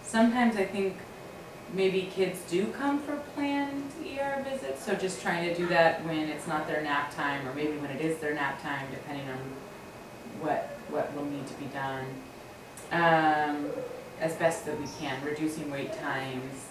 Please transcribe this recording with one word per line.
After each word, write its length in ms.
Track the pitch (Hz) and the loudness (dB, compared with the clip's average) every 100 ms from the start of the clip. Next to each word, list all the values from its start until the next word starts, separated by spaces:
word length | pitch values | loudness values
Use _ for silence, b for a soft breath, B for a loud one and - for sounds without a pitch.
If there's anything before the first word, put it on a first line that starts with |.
Sometimes 540 | - 220 233 247 233 208 | 0 6 6 8 6 6
I 80 | 190 | 2
think 300 | 202 190 180 - - - - - - - | 2 0 0 -10 -14 -14 -14 -14 -14 -6
maybe 300 | 185 190 185 185 | 2 4 4 0
kids 260 | 185 185 - - | 2 2 0 0
do 200 | 175 220 | 2 2
come 320 | - 277 285 | 0 0 0
for 160 | - 285 - | 0 -4 -4
planned 560 | - 285 285 285 277 277 - 294 | -2 0 2 0 -2 -6 -6 -6
E 140 | 277 | -2
R 240 | 277 277 | 0 0
visits, 420 | 180 - - - - | -2 -4 -4 -4 0
so 80 | |
just 280 | 190 185 - | 0 0 -2
trying 260 | 196 170 170 | -2 0 0
to 60 | 165 | 2
do 100 | 175 | 4
that 360 | 170 165 160 160 | 8 8 6 0
when 240 | 156 151 | 0 0
it's 160 | 147 - | -4 -2
not 220 | 156 156 | -2 0
their 160 | 160 | 0
nap 320 | 151 143 - - | 2 0 0 -2
time, 320 | 143 143 131 | -2 -2 -4
or 60 | 143 | -2
maybe 220 | 151 147 | -2 0
when 120 | 139 | -4
it 100 | 135 | 0
is 200 | 160 160 | 0 0
their 160 | 151 147 | 0 0
nap 260 | 143 - | -2 -2
time, 240 | - 139 135 | -4 -4 -4
depending 360 | 139 - 139 135 | -8 -6 -6 -4
on 120 | 131 135 - - - - - - - - - | -6 -6 -10 -12 -14 -14 -14 -14 -14 -12 -4
what, 380 | - - - - - | 0 0 0 -8 -4
what 220 | 147 - 143 | -2 -2 -2
will 100 | 143 | -4
need 220 | 143 - | -4 -6
to 60 | - | -8
be 100 | 143 | -8
done. 380 | 139 139 135 131 135 - - - - - - - | -4 -4 -4 -6 -8 -12 -14 -16 -16 -16 -14 -2
Um, 800 | 170 170 160 156 151 147 147 143 - - - - - | 4 8 8 8 6 4 2 0 -2 -4 -8 -10 -2
as 140 | 160 - | -2 4
best 300 | 165 165 151 | 2 2 -2
that 120 | 151 | -4
we 60 | 143 - | -4 -4
can, 200 | 147 135 | -4 -2
reducing 460 | 147 151 156 156 147 | -2 0 0 0 -4
wait 220 | 139 135 | -4 -4
times 720 | - 139 135 135 127 131 - - | -4 -2 -2 -2 -4 -6 -8 -12